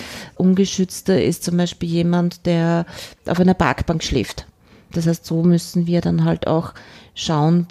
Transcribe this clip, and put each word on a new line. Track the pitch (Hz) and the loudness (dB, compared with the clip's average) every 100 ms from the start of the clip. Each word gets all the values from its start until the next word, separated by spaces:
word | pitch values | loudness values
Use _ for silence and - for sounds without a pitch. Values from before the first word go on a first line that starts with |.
| - - - - | -16 -16 -14 0
Ungeschützter | 180 185 190 - 185 - - 185 | 2 4 2 0 -4 -4 0 2
ist | 110 170 | 2 -2
zum | - 175 | -2 -2
Beispiel | 175 - 170 | -2 -4 -4
jemand, | 170 170 175 175 - 175 | 0 0 0 0 -2 -2
der | 165 165 170 170 - - - - | 0 2 0 -4 -12 -18 -12 -4
auf | 175 | 2
einer | 180 | 2
Parkbank | 185 147 135 - 160 | 4 2 0 -2 -4
schläft. | - 135 - - - _ _ - _ | -2 -2 -2 -8 -16 _ _ -20 _
Das | 170 165 | -2 -2
heißt, | 170 - | -2 -2
so | 165 | 0
müssen | 175 170 - 180 170 | 4 2 0 -2 0
wir | 175 | 0
dann | 175 170 160 | 0 0 0
halt | 165 - | 0 0
auch | 160 - - - - - | -2 -2 -12 -20 -20 -20
schauen, | - - 156 151 175 175 | -10 -2 2 2 2 0